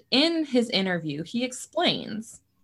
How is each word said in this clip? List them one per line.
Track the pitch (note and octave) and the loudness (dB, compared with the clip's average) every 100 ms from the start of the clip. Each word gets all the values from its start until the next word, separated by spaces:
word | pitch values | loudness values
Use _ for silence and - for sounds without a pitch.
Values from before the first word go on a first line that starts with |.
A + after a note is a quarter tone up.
| - | 0
in | B3+ D#4+ E4 C#4+ | 2 4 2 2
his | B3 A3+ | 2 2
interview, | - F#3+ F3 D#3 C#3+ | 2 2 0 -2 -4
he | E3 A#3 | -4 -4
explains | B3+ - - D#4 E4 C3+ - - A3+ - _ _ | -4 -6 -6 0 0 0 -4 -8 -10 -18 _ _